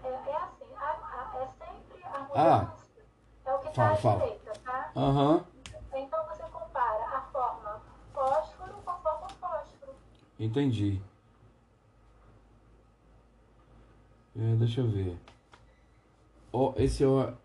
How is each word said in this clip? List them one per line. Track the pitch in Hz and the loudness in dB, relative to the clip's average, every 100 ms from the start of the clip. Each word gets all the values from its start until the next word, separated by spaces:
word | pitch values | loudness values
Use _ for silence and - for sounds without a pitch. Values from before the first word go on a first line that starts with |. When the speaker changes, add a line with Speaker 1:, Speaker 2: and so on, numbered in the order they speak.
Speaker 1:
é, | 262 | -4
é | 254 - 302 | -4 -4 -4
assim, | 359 - 254 269 | -4 -10 -18 -6
a, | |
a, | 285 311 - 254 254 262 | -4 -4 -6 -10 -8 -6
é | 262 - | -8 -8
sempre | 339 - - - | -16 -16 -18 -16
a | - - 277 | -10 -8 -2
Speaker 2:
Ah. | - 156 113 | 4 6 6
Speaker 1:
mudança, | 95 - - - - _ _ - 262 | 2 -10 -20 -20 -20 _ _ -12 -4
é | |
o | 269 | -4
que | 302 | -2
tá | |
Speaker 2:
Fala, | - 302 | 4 4
Speaker 1:
à | 311 | 6
Speaker 2:
fala. | 113 - | 4 2
Speaker 1:
direita, | - - - 214 | 0 -4 -12 -12
tá? | 254 254 - | -6 -6 -4
Speaker 2:
Aham. | - 139 139 143 339 - - - - - | 0 2 6 6 4 2 -18 -16 -16 -8
Speaker 1:
Então, | 269 277 640 622 | -8 -4 -4 -4
você | - | -8
compara | 640 - 220 254 240 - 240 262 | -12 -12 -8 -2 0 0 -2 -4
a | 262 | -4
forma | 262 240 - 214 214 - - - | -2 -2 -2 -10 -12 -14 -20 -10
fósforo | 285 262 302 - - 370 415 | -2 2 2 0 -12 -14 -12
com | - | -8
a | 349 | -4
forma | 320 311 370 | -2 -2 -8
fósforo. | - 359 311 285 - 539 - - - _ - | -10 -6 -6 -8 -18 -20 -20 -20 -20 _ -6
Speaker 2:
Entendi. | 110 123 143 107 101 98 95 _ _ _ - _ _ _ _ _ - - - - _ - - - _ _ _ - _ _ _ _ _ - - - - _ _ 113 | -2 2 2 2 0 0 -6 _ _ _ -20 _ _ _ _ _ -20 -20 -20 -20 _ -20 -20 -20 _ _ _ -20 _ _ _ _ _ -20 -20 -20 -20 _ _ -2
É, | 113 113 | 2 4
deixa | 117 131 | 4 2
eu | 120 | 0
ver. | 98 92 85 - - _ - - _ _ _ _ _ - - - | 0 -2 -4 -14 -20 _ -20 -20 _ _ _ _ _ -20 -20 -6
Ó, | 120 135 - | 0 2 4
esse | 131 - | 2 4
é | 139 | 6
o | 135 127 - | 6 2 -4